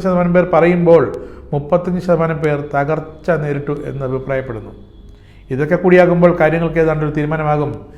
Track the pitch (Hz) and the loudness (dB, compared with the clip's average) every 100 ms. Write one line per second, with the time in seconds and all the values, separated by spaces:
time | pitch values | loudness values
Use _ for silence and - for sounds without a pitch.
0 | 185 180 175 175 175 160 170 180 170 165 | 0 0 2 2 4 4 4 4 6 6
1 | 117 - - - - 147 143 175 180 180 | 4 -4 -12 -16 -6 -6 0 -2 0 -4
2 | 180 160 165 156 156 147 143 139 143 156 | 0 0 0 -2 -2 -2 -4 -4 -2 -4
3 | - - - 160 147 143 143 147 143 131 | -6 -10 -4 -2 -2 -6 -6 -8 -8 -8
4 | 131 131 - 135 127 110 101 - - - | -6 -6 -4 -6 -6 -10 -12 -18 -20 -20
5 | - - - - - 131 151 175 180 180 | -20 -20 -20 -20 -8 -4 -2 2 4 6
6 | 175 175 175 156 156 165 165 160 160 151 | 6 4 2 4 0 0 -2 0 0 0
7 | 151 151 151 156 151 147 143 107 - | -2 -4 -4 -4 -2 -2 -4 -8 -16